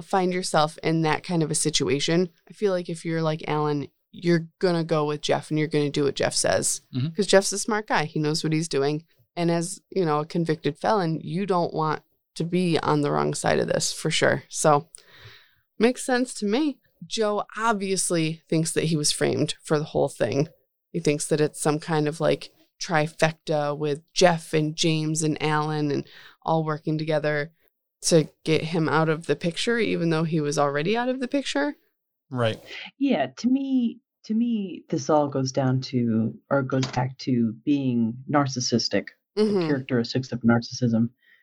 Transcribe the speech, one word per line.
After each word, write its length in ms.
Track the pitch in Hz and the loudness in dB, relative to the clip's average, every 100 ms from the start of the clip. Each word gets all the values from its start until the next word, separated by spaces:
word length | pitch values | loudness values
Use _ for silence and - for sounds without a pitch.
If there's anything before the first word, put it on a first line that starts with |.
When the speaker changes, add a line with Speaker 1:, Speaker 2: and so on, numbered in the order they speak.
Speaker 1:
find 300 | 170 196 180 | -2 0 0
yourself 440 | 180 185 165 156 - | -2 0 2 2 0
in 200 | - 165 | 0 2
that 200 | 160 - | 2 0
kind 200 | - 175 | 0 0
of 80 | 151 | 0
a 40 | 156 | 0
situation, 760 | 156 - 135 139 156 165 180 _ _ | 0 0 0 0 2 0 0 _ _
I 40 | |
feel 180 | 175 202 | -4 -2
like 180 | 180 175 | -2 -4
if 140 | 165 170 | -8 -4
you're 160 | 165 | -2
like 220 | 160 156 - | -2 -2 -2
Alan, 420 | 151 151 147 135 _ _ | 0 0 0 -4 _ _
you're 360 | - 170 170 165 - | -4 2 2 2 -2
gonna 240 | 190 170 160 | 0 2 0
go 200 | 156 147 | 0 0
with 160 | 147 | -2
Jeff 300 | - 143 - | 0 -2 0
and 80 | 151 | -2
you're 80 | 156 | 0
gonna 220 | 151 147 | 0 0
do 140 | 147 139 | 0 0
what 100 | - | 0
Jeff 180 | 135 | 0
says. 480 | - - 95 - - _ 127 | 0 0 2 0 -4 _ -4
Speaker 2:
Mm-hmm. 140 | 151 | -4
Speaker 1:
'Cause 180 | 165 185 | -2 4
Jeff's 240 | 196 196 | 4 4
a 80 | 196 | -4
smart 260 | - 214 214 | -2 -4 0
guy. 180 | 226 151 | -2 -2
He 120 | - | -2
knows 240 | 151 160 | -2 0
what 100 | 160 | 0
he's 140 | 156 165 | -2 0
doing. 340 | 139 139 151 - _ _ - | 0 0 -2 -6 _ _ -2
And 160 | 170 | 0
as, 300 | 170 170 - _ | 0 -2 -8 _
you 120 | 190 | -2
know, 160 | 165 151 | 0 0
a 40 | 156 | 0
convicted 520 | 175 165 156 147 156 | -2 0 0 -2 -2
felon, 400 | 202 220 165 160 | 0 2 0 -2
you 240 | - 165 202 | -4 -4 0
don't 280 | 180 160 | 0 0
want 280 | 156 156 - _ _ _ - | -2 -4 -4 _ _ _ -8
to 80 | 165 | -2
be 340 | 180 180 156 | 0 2 0
on 220 | - 151 | 2 2
the 100 | 143 | 2
wrong 220 | 151 147 | 0 0
side 260 | 147 - 147 | 0 0 0
of 80 | - | 0
this 240 | - - | 0 -2
for 180 | - 160 | -4 -2
sure. 340 | - 131 135 - | 2 2 2 -4
So 380 | - 160 147 - - _ - - - _ _ _ - | 0 4 2 0 -20 _ -20 -20 -20 _ _ _ 2
makes 280 | 233 247 - | 2 2 -2
sense 280 | 247 247 - | 0 -2 -4
to 100 | 202 | -2
me. 320 | 233 311 - _ _ 165 | 0 0 -4 _ _ -10
Joe 380 | 226 208 208 - 208 | -2 -2 -2 -6 -4
obviously 840 | 226 202 196 185 - 170 156 160 - | -2 0 0 -2 0 0 0 -4 -2
thinks 220 | 160 165 | 0 0
that 140 | - 160 | -2 0
he 100 | 156 | 0
was 160 | 151 | 0
framed 440 | - 143 117 156 - | 0 0 0 -2 -4
for 160 | - 151 | -2 -2
the 80 | 156 | 0
whole 240 | 156 143 | 0 -2
thing. 380 | - 113 139 160 _ _ _ _ | 0 -2 0 -2 _ _ _ _
He 60 | 170 | -2
thinks 260 | 160 147 - | 0 0 0
that 140 | 151 | 0
it's 200 | 151 - | 0 0
some 180 | 156 151 | 0 0
kind 280 | 170 156 147 | 0 0 0
of, 120 | 156 | 0
like, 300 | 147 147 - _ _ - | 0 0 -4 _ _ -12
trifecta 960 | - 160 151 - 160 160 - 151 147 147 | -2 0 0 0 0 0 -4 -2 -2 -2
with 240 | 151 147 _ | -4 -4 _
Jeff 400 | - 180 165 - | 4 4 4 0
and 220 | 156 156 160 | 0 0 0
James 460 | 165 160 156 160 | 0 2 0 0
and 180 | 156 - | -2 0
Alan 500 | 156 151 151 151 147 | 0 0 0 -2 0
and 140 | 139 - - - _ | -2 -4 -16 -20 _
all 200 | - 160 | 0 0
working 340 | 156 151 160 156 | 0 -4 -4 -4
together 540 | 156 151 151 147 147 _ _ _ _ _ | 0 0 0 -2 -4 _ _ _ _ _
to 260 | - 165 147 _ | 4 4 4 _
get 200 | - 156 156 | 0 0 0
him 220 | 170 156 | 0 2
out 200 | 151 160 | 2 2
of 160 | 156 165 | 0 -2
the 80 | - | -2
picture, 420 | 170 - 240 233 | -2 -2 -2 0
even 300 | 202 175 170 | 0 0 0
though 140 | 160 | 0
he 160 | 165 165 | 0 0
was 160 | 147 143 | 0 0
already 380 | 143 143 165 226 | 0 0 0 0
out 120 | 254 | -2
of 100 | 254 | -4
the 80 | 247 | -2
picture. 480 | 285 - 277 294 - _ _ _ _ - | -4 -2 -2 -2 -4 _ _ _ _ -10
Speaker 2:
Right. 320 | 127 113 - - - - - | 0 0 0 -10 -18 -16 -2
Speaker 3:
Yeah, 300 | 277 175 131 - | 0 2 0 -2
to 100 | 240 | 0
me, 500 | 269 269 262 233 - _ _ - | 0 0 0 0 -4 _ _ -4
to 80 | |
me, 500 | 220 240 220 190 - - | -2 0 -2 -4 -10 -6
this 200 | 160 131 | -4 2
all 180 | 151 143 | 2 2
goes 240 | 135 131 | 0 -2
down 300 | 143 131 131 | 0 0 0
to, 520 | 131 127 120 110 110 - - | 0 -2 2 2 0 -4 -2
or 120 | 139 | 0
goes 220 | 131 131 131 | 0 -2 -2
back 300 | 123 131 131 | -2 -4 -6
to 340 | - 120 113 110 151 | -2 0 0 -2 0
being 480 | 143 131 120 113 127 - | 0 2 2 0 -2 -2
narcissistic, 800 | 143 135 127 - 113 - 101 - _ _ 202 | 0 0 -2 0 0 0 -4 -4 _ _ 0
the 80 | |
Speaker 1:
Mm-hmm. 240 | 214 202 160 | 2 2 0
Speaker 3:
characteristics 640 | 139 135 123 117 131 131 | -2 0 -2 0 -4 -4
of 100 | 120 | 0
narcissism. 680 | 113 117 - - 120 113 117 _ _ _ | 4 4 0 -2 0 2 0 _ _ _